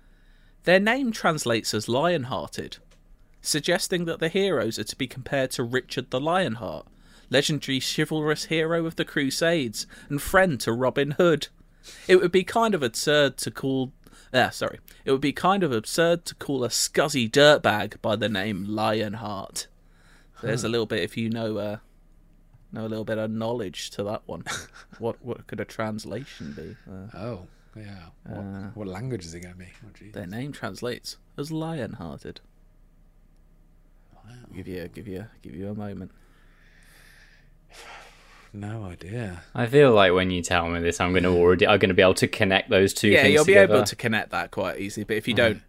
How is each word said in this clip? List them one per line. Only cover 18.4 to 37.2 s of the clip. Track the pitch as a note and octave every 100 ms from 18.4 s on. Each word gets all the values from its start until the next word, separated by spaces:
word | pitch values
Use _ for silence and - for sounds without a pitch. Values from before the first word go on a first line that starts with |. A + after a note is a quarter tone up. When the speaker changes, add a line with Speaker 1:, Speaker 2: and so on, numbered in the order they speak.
| G#2+ G2 G2+
Speaker 1:
Lionheart." | G#2+ A2 A2 G#2+ G#2+ G#2 G2 - - - _ _ _ _ - _ -
So | G#2+
there's | A2
Speaker 2:
Huh. | A2
Speaker 1:
a |
little | A#2 A2
bit, | A2
if | F2 -
you | A2+
know, | A#2 A2+ G#2+
uh, | G#2 G#2+ _ _ _ _ _ _ _ - -
know | A2 A2
a |
little | A2
bit | A2 G#2+
of | A2
knowledge | A2 A2 B2 F#2+ - -
to | -
that | G2+ A2 -
one. | - C3
<laughs> | - - - - -
What, | A2+ A2
what | B2 G#2+ -
could | G#2+
a | G#2
translation | - A2 G#2+ - G2+ C#3+ - D2+
be? | C#2+ D#2+ G#2+ -
Uh, | F#2+ F#2+ -
Speaker 2:
Oh, | A2 G#2 F2 _ _ G#2+
yeah. | G#2 G2 E2 - -
What, | G#2
Speaker 1:
uh, | G2+ G2 G2 G#2+
Speaker 2:
what | G2+
language | F#2 C3 A#2 E2+
is |
it | E2+
gonna | F2+ F#2
be? | F2 - G#2
Oh, | -
jeez. | G2
Speaker 1:
their | G#2 F2+
name | G#2+ C#3+
translates | C3+ A#2 G2 B2 A#2+ - - _ -
as | D3
Lionhearted. | D#3 D#3+ E3 A2 G#2 E2+ C#2 - - _ _ _ _ _ _ _ _ _ _ _ _ _ _ _ _ _
Speaker 2:
Wow. | - G#2 B2 -
Speaker 1:
Give | - F#2+
you, | F#2 F2
give | E2 G2+
you, | F#2 A2 -
give | - C#2+
you | G2
a |
moment. | G#2 G#2 F#2+ F2+ _ _ _ - _ - _ - - - -